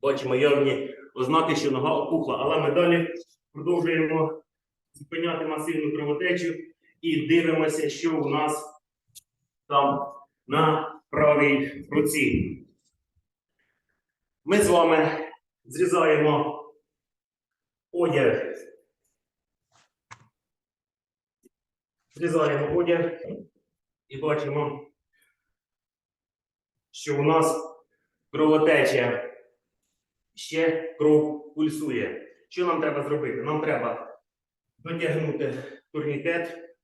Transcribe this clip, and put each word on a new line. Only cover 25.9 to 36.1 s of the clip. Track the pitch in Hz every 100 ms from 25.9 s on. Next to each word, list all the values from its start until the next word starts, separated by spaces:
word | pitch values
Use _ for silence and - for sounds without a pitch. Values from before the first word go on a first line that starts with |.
| _ _ _ _ _ _ _ _ _ _ -
що | 147 143
у |
нас | 151 160 160 - - - _ _ _ _ _
кровотеча. | - 156 156 156 147 135 - 120 - - - _ _ _ _ _ _ _ _ _
Ще | - - 160 165 160 - -
кров | 151 151 151 151 -
пульсує. | 151 156 151 151 120 98 - - _ _
Що | - 175
нам | 160
треба | 156 143
зробити? | 139 147 139 -
Нам | 151 151
треба | 151 131 - - - - _ _ _ _ _ _
дотягнути | 160 165 165 156 151 - 139 123 - - _
турнікет. | 156 147